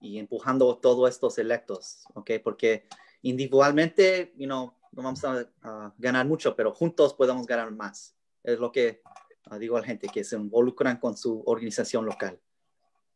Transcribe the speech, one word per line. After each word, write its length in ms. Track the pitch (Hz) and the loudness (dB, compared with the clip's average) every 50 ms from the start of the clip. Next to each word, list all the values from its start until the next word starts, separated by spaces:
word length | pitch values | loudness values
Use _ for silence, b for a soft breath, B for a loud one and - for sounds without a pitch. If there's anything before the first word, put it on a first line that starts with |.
y 180 | 127 107 101 107 | -16 -12 -12 -12
empujando 580 | 104 - 120 110 - 135 131 135 131 123 120 - | -10 -8 -10 -6 -2 0 2 4 4 4 4 4
todos 300 | - 127 123 123 127 127 | 2 2 4 4 4 2
estos 280 | 123 - - 117 - - | 2 0 -2 -2 -2 -2
electos, 640 | 110 113 120 117 - - 101 92 - - - - _ _ - | -2 -2 -2 -4 -4 -8 -12 -12 -12 -16 -20 -20 _ _ -20
¿ok? 180 | 107 98 - 113 110 | -12 -6 -4 -4 -4
Porque 460 | - 117 101 - - 113 110 104 B B B B B B B B | -4 -6 -4 0 0 0 0 0 B B B B B B B B
individualmente, 1080 | - 131 127 127 135 127 131 135 139 143 147 151 165 165 - - 196 185 185 180 175 - _ | -4 -2 -2 -2 -2 2 4 6 6 6 4 4 2 4 4 6 6 6 4 2 -2 -6 _
you 100 | 131 139 | -10 -8
know, 260 | 135 135 131 127 120 - _ _ _ | -6 -6 -6 -6 -8 -12 _ _ _
no 100 | - 127 | -12 -8
vamos 220 | 127 131 127 - - | -8 -8 -6 -4 -4
a, 220 | 135 131 123 120 - _ _ | -4 -4 -4 -6 -8 _ _
a 300 | - 117 110 107 107 104 - - | -16 -14 -14 -14 -14 -16 -10 -4
ganar 280 | 117 127 127 127 127 | -2 0 0 2 2
mucho, 300 | 139 160 156 - 135 135 | 0 0 0 0 -2 0
pero 160 | - 110 110 | 0 0 -2
juntos 420 | - - - 131 - - 147 139 - | 0 -2 -2 0 4 4 4 4 4
podemos 320 | - 135 127 127 127 120 | 4 2 2 2 0 -4
ganar 240 | 113 120 117 113 110 | -4 -4 -4 -4 -6
más. 460 | 107 110 104 98 101 - - - _ _ _ _ _ _ | -8 -10 -10 -12 -12 -16 -20 -20 _ _ _ _ _ _
Es 160 | - 120 120 113 | -4 -4 -2 -2
lo 140 | 120 120 | -4 -2
que, 300 | - 131 120 117 110 - _ - - - _ _ _ _ _ | 0 2 2 2 0 -4 _ -20 -20 -20 _ _ _ _ _
ah, 140 | - 107 104 | -14 -12 -8
digo 180 | 113 113 117 | -4 -2 -2
a 40 | 120 | -2
la 60 | 107 | -2
gente, 220 | 127 113 104 - 98 | -4 -8 -8 -10 -8
que 160 | - 107 101 | -6 -8 -6
se 120 | - 120 | -6 -6
involucran 600 | 107 104 104 107 120 123 127 127 - 135 131 120 | -6 -6 0 2 2 4 4 2 0 0 0 0
con 200 | 120 - 120 107 | -2 -4 -6 -6
su 260 | - - 120 113 110 - | -4 -4 -4 -4 -2 -2
organización 580 | 117 117 113 117 113 107 - 107 - - 117 110 | -2 -2 -2 -2 -4 -4 -4 -2 -2 -2 -2 -2
local. 340 | 107 101 - 107 95 90 - _ _ _ _ _ _ _ _ _ _ _ _ _ _ _ | -4 -6 -6 -8 -8 -10 -12 _ _ _ _ _ _ _ _ _ _ _ _ _ _ _